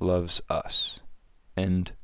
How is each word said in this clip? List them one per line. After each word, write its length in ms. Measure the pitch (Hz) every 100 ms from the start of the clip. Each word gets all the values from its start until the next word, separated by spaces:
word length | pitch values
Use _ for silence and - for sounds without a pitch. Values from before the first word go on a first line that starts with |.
loves 400 | 90 90 87 - -
us.'" 520 | 80 - - - - - - - - -
End 380 | - 95 92 87 -